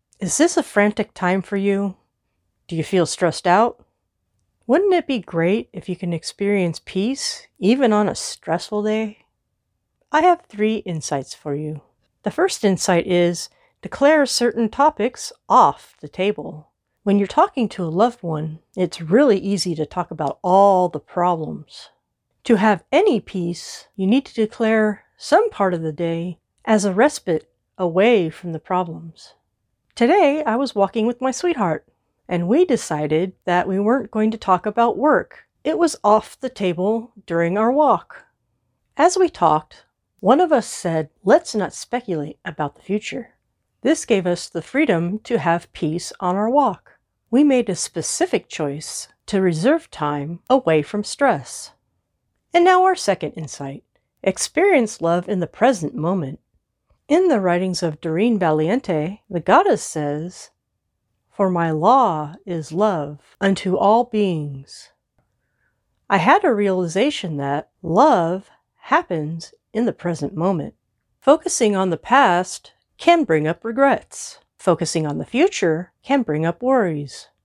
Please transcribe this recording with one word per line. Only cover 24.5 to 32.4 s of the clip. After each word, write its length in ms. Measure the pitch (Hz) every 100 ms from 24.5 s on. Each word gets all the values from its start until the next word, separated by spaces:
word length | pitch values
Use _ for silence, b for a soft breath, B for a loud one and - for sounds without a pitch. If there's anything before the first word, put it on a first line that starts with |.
| - 220 220 214 196 _ _
some 320 | - 339 440
part 240 | - 190
of 80 | 170
the 100 | 160
day 460 | 151 170 165 180 170 _ _
as 220 | - 214 196
a 80 |
respite 580 | 185 294 - - 160 - _ _ -
away 540 | 180 175 226 220 160
from 240 | - 175
the 60 | 160
problems. 720 | - 180 170 165 165 - - _ _ _ _ _ _ -
Today, 480 | 233 392 294 302
I 140 | 302 233
was 180 | 277 208
walking 320 | 196 226 220
with 120 | 240
my 120 | 254
sweetheart, 560 | 240 359 302 185 156 - _ _ _ -
and 200 | 180